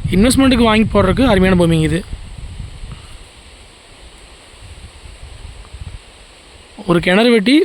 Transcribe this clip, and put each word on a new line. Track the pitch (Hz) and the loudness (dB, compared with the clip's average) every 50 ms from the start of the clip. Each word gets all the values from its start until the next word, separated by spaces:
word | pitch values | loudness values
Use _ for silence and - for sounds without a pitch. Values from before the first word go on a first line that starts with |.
| - - | -4 -2
இன்வெஸ்ட்மெண்ட்டுக்கு | 185 185 208 262 - 262 269 262 262 233 240 226 | 0 2 2 2 4 4 4 4 4 4 2 2
வாங்கி | 214 220 220 | 4 2 2
போடுறதுக்கு | - - 202 196 190 180 185 262 | 2 2 2 2 2 2 2 2
அருமையான | 254 208 190 185 185 185 | 2 4 2 2 2 2
பூமிங்க | 175 175 170 165 160 156 | 2 2 2 2 0 0
இது. | 151 - 92 - - - - - - - - - - - - - - - - - - - - - - - - - - - - - - - - - - - - - - - - - - - - - - - - - - - - - - - - - - - - - - - - - - - - - - - - - - - - - - - - - - - - - - - - - - - - - - - - 202 | 0 -2 -4 -6 -8 -14 -14 -14 -18 -18 -16 -16 -16 -14 -14 -14 -14 -14 -16 -16 -16 -16 -18 -20 -20 -20 -20 -20 -20 -20 -20 -20 -20 -20 -20 -20 -20 -20 -20 -20 -20 -20 -20 -20 -20 -20 -20 -20 -20 -20 -20 -20 -20 -20 -20 -20 -20 -20 -20 -20 -20 -20 -20 -20 -20 -20 -20 -20 -20 -20 -20 -20 -20 -20 -20 -20 -20 -18 -16 -16 -16 -16 -18 -20 -20 -20 -20 -20 -20 -20 -20 -20 -20 -20 -20 -20 -20 -20 -10 -2
ஒரு | - 170 170 | 0 0 0
கிணறு | 160 180 180 208 233 247 | 2 2 2 4 4 4
வெட்டி, | 233 226 185 233 277 311 | 4 2 4 4 4 2